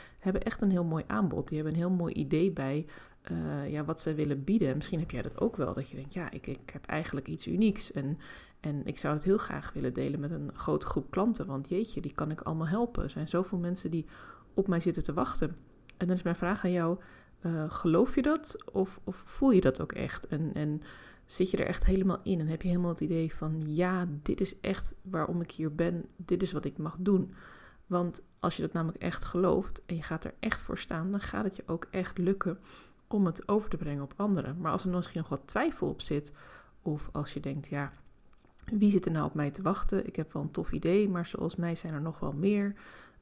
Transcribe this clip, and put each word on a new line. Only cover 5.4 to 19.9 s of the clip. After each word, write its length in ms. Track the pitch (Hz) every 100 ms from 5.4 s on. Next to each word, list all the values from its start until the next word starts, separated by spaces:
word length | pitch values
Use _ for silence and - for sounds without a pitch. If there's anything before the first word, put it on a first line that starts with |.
ook 140 | 226 -
wel, 180 | 131
dat 160 | - 139
je 60 | 127
denkt, 180 | 139
"Ja, 180 | 185 160
ik, 160 | - -
ik 220 | 135 -
heb 160 | 143 -
eigenlijk 420 | 151 165 139 151
iets 200 | 156 -
unieks. 440 | 180 220 202 -
En, 260 | 175 131 160 - - - -
en 260 | 151 147 135
ik 120 | 147
zou 160 | 147
het 100 | 151
heel 140 | 185 208
graag 360 | - 143 -
willen 200 | 160 127
delen 260 | 123 135 151
met 120 | 143
een 180 | 160 143
grote 320 | - - 156 -
groep 260 | - -
klanten. 340 | - 226 - 190
Want 240 | 135 139
jeetje, 320 | 180 226 -
die 120 | 151
kan 180 | - 156
ik 100 | 156
allemaal 260 | - 160 160
helpen. 360 | 208 240 -
Er 60 | 143
zijn 180 | - 156
zoveel 300 | 170 170 180
mensen 340 | 175 180 160
die 140 | 165 156 - - - -
op 140 | - 190
mij 120 | 170
zitten 240 | 175 160
te 100 | -
wachten." 420 | 151 254 - 156 - - - - -
En 100 | 180
dan 80 | 180
is 80 |
mijn 120 | 175 170
vraag 280 | 175 196
aan 80 | 180
jou, 260 | 180 165 185 - - - -
eh, 320 | 170 165 156
geloof 440 | - 170 165 254 -
je 60 |
dat 340 | 269 311 - - -
of, 280 | 196 190 -
of 120 | - -
voel 360 | - - 269
je 100 | 185
dat 200 | 135 131
ook 100 | -